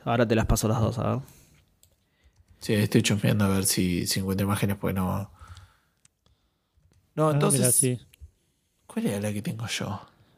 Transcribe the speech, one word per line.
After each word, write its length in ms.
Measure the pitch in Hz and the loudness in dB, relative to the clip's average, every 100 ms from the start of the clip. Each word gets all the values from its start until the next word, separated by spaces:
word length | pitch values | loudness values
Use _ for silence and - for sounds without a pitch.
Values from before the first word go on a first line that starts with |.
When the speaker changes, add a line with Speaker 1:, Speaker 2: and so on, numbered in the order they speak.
Speaker 1:
Ahora 240 | 127 120 113 | -2 2 4
te 60 | |
las 140 | 110 110 | 2 4
paso 200 | 117 110 | 2 2
las 120 | 120 | 2
dos, 160 | 110 113 | 0 0
a 180 | 110 117 | -2 -2
ver. 60 | 139 - - _ _ _ _ _ _ _ _ _ _ _ | -6 -16 -20 _ _ _ _ _ _ _ _ _ _ _
Speaker 2:
Sí, 140 | - | -2
estoy 300 | 104 107 117 | 0 2 2
chusmeando 420 | 107 101 110 107 101 | 2 2 2 2 2
a 40 | |
ver 160 | 98 95 | 2 0
si, 420 | - 90 87 - | 0 0 0 -2
si 120 | - | -4
encuentro 280 | 95 95 98 | -2 -2 -2
imágenes, 300 | 95 104 98 | -2 -2 -2
porque 180 | 95 95 | -4 -2
no. 360 | 92 98 101 - - - - _ _ _ _ _ _ _ _ _ _ _ _ _ _ | -2 -4 -6 -14 -20 -20 -20 _ _ _ _ _ _ _ _ _ _ _ _ _ _
No, 140 | - 156 | -2 0
Speaker 3:
Ah, 60 | |
Speaker 2:
entonces, 260 | 143 202 131 | 2 2 2
Speaker 3:
mirá, 120 | 123 | 2
sí. 260 | - 127 123 - _ - _ _ _ _ _ - | 2 0 -2 -8 _ -20 _ _ _ _ _ -12
Speaker 2:
¿cuál 180 | - 226 | -6 -4
era 120 | 101 | -2
la 140 | 107 | -4
que 80 | 104 | -6
tengo 260 | 170 110 117 | -6 -8 -8
yo? 320 | - - 98 - _ _ | -6 -6 -8 -12 _ _